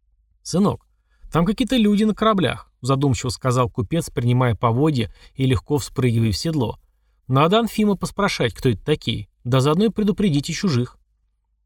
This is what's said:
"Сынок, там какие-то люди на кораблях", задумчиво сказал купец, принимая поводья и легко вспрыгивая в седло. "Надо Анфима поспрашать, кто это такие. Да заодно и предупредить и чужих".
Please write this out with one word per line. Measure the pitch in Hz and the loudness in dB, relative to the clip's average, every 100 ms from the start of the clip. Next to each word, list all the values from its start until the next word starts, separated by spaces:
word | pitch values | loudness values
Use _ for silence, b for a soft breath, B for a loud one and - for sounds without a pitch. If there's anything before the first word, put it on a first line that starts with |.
| _ _ _ _ | _ _ _ _
"Сынок, | - 160 196 - _ _ _ _ - | -6 0 0 -2 _ _ _ _ -4
там | 156 170 | 0 0
какие-то | 208 247 262 | 0 0 2
люди | 208 208 | 2 2
на | 214 | 2
кораблях", | 196 220 196 143 - - _ | 2 0 2 0 -2 -12 _
задумчиво | 123 135 139 123 127 | -2 2 2 0 -4
сказал | - 131 127 120 | -4 -2 0 0
купец, | - 117 165 - | -2 -4 -4 -4
принимая | - 120 123 123 101 | -2 0 2 2 0
поводья | 117 117 156 131 107 b b - | 0 2 2 0 -4 b b -4
и | 131 | 0
легко | 123 - 147 | 0 -2 -4
вспрыгивая | - - 127 113 113 | -4 -2 0 2 0
в | 95 | -2
седло. | 165 156 110 - _ _ _ _ - | -4 -2 -4 -6 _ _ _ _ -2
"Надо | 131 160 220 | 2 2 2
Анфима | 233 - 208 190 | 0 0 0 0
поспрашать, | 165 - 202 - 127 | -4 -4 -4 -2 -4
кто | - 131 | 0 -2
это | 107 | -2
такие. | - 156 - 113 101 _ | -2 -2 -2 -6 -8 _
Да | 123 131 | -2 2
заодно | 139 165 220 | 2 2 0
и | |
предупредить | - 208 202 208 143 143 | 0 -2 0 0 0 -2
и | |
чужих". | 156 196 120 123 - _ _ _ _ _ _ | -4 -2 -2 -2 -10 _ _ _ _ _ _